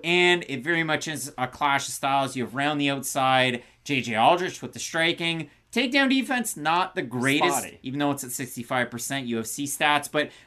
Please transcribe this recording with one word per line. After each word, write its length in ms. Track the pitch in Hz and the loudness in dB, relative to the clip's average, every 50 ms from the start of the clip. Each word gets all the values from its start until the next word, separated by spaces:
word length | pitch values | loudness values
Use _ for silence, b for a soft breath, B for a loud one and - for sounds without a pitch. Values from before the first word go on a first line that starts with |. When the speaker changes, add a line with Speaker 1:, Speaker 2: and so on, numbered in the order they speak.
| 156 | -2
Speaker 1:
and 400 | 165 175 180 180 180 180 175 - - | 0 4 4 6 6 4 4 0 -6
it 140 | 135 127 | -8 -6
very 220 | 120 160 170 165 160 | -2 0 0 0 2
much 240 | 156 151 151 - 165 | 0 -2 -2 -2 -4
is 240 | 151 127 117 143 - | -6 -6 -8 -8 -4
a 120 | - 127 127 | -4 -6 -4
clash 400 | - - 147 143 139 135 - - | -2 -2 0 2 2 0 0 -4
of 60 | - | -8
styles. 420 | - - 135 139 139 135 131 131 | -4 -2 0 2 2 0 0 -2
You 80 | 131 117 | -4 -6
have 100 | 98 117 | -4 -2
round 260 | 135 139 147 151 143 | -2 0 0 0 2
the 100 | 143 139 | 0 0
outside, 720 | 139 135 120 - - 139 131 131 131 131 127 127 120 120 B B B B | 0 -2 -4 -4 -2 0 2 4 6 6 4 4 2 -2 B B B B
J 180 | B - 143 127 | B -2 -2 -2
J 120 | 113 117 110 | -2 0 2
Aldrich 480 | 110 120 147 175 175 185 165 - - | 6 6 6 6 6 2 -4 -6 -8
with 100 | 131 117 | -12 -12
the 60 | - 117 | -10 -10
striking. 720 | - - - 165 165 170 170 180 170 165 165 160 151 b b b b b | -10 -4 -2 0 0 0 0 0 -2 -4 -4 -4 -6 b b b b b
Takedown 360 | - 226 269 240 277 277 277 262 | -2 -2 0 2 2 2 4 4
defense, 480 | 269 269 233 220 254 247 220 - - | 2 2 0 0 -2 -4 -4 -6 -6
not 380 | 156 147 156 165 180 185 - - | -4 0 2 2 2 2 0 -4
the 80 | 180 | -8
greatest, 560 | 147 117 120 123 123 135 139 156 156 175 143 127 | -8 -6 -4 0 2 2 2 4 2 2 0 0
Speaker 2:
Spotty. 220 | 98 85 - - | -4 -6 -12 -12
Speaker 1:
even 160 | - 131 131 147 | -10 -8 -4 0
though 140 | 147 143 | 0 0
it's 100 | 139 139 | 0 -2
at 80 | - 127 | -6 -8
sixty-five 580 | - - 131 123 - 123 117 - 135 127 120 120 | -8 -8 -8 -8 -8 -10 -6 -2 0 -2 -2 -2
percent 380 | 120 113 - - 139 139 127 | -4 -8 -6 -6 -6 -4 -4
U 140 | 117 117 113 | -2 -2 -2
F 60 | 110 | -2
C 180 | - - - 147 | -4 -6 -6 -6
stats. 440 | 139 - - 156 147 147 143 139 - | -6 -2 0 2 4 4 2 0 0
But 220 | - 151 147 - B B B | -2 -2 -2 -2 B B B